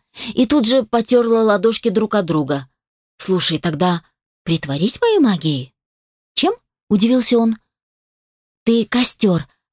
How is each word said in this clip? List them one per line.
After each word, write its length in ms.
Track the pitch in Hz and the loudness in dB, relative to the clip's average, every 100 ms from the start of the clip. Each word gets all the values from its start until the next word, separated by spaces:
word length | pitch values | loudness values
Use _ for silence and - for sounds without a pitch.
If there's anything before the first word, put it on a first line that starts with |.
| _ - 240 | _ -14 -6
И 120 | - 247 | -2 0
тут 200 | 294 226 | 2 2
же 180 | 262 | 0
потерла 580 | 220 233 226 247 233 226 | 0 -2 2 2 2 2
ладошки 480 | 220 202 220 220 233 | 2 2 0 0 -2
друг 260 | 185 214 208 | -2 0 -2
от 100 | 170 | -2
друга. 440 | 156 139 139 135 _ _ _ _ - | -2 -2 -6 -8 _ _ _ _ -12
«Слушай, 420 | - 185 - 156 | -4 -2 0 -2
тогда 420 | 175 151 180 170 - _ _ _ | -4 -2 0 -2 -6 _ _ _
притворись 560 | - 165 139 143 202 - | -6 -4 -4 -4 -2 0
моей 180 | 466 415 | 0 2
магией». 560 | 254 175 160 139 131 _ _ _ _ _ _ - | 2 0 -2 -4 -6 _ _ _ _ _ _ -2
«Чем?» 180 | 359 466 _ _ - | -2 -2 _ _ -4
удивился 480 | 202 226 254 233 233 | 0 2 2 2 2
он. 200 | 226 220 _ _ _ _ _ _ _ _ _ _ | 2 -2 _ _ _ _ _ _ _ _ _ _
«Ты 220 | - 233 214 | 0 0 0
костер 600 | 247 247 - 208 165 131 _ _ | 0 0 0 0 0 -4 _ _